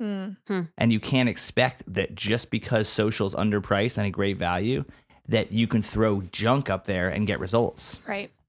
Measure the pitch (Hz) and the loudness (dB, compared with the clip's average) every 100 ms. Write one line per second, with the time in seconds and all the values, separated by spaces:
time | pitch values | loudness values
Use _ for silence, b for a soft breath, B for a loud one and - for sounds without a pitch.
0 | 214 196 190 190 - 190 165 - 113 110 | -6 -6 -8 -10 -6 -4 -4 0 2 2
1 | - 135 120 - - - 127 - - 95 | 2 0 2 0 -2 2 0 0 -6 -4
2 | 92 104 104 117 - 117 - 117 107 - | -4 -4 -2 -2 -2 -4 0 0 2 2
3 | 107 - 98 - 104 104 98 98 113 120 | 0 2 -2 0 2 2 2 2 2 0
4 | 101 92 101 95 85 87 110 135 - B | -2 0 0 0 0 0 0 -2 -4 B
5 | B B - 110 98 107 117 113 - 107 | B B -2 0 2 0 2 2 0 2
6 | 110 101 90 - 110 139 117 95 - 92 | 2 2 -2 -2 2 2 0 -4 -2 0
7 | 90 82 104 98 98 113 120 - - - | 0 0 0 0 2 2 2 -2 -8 -8
8 | - 202 202 _ | -8 -8 -8 _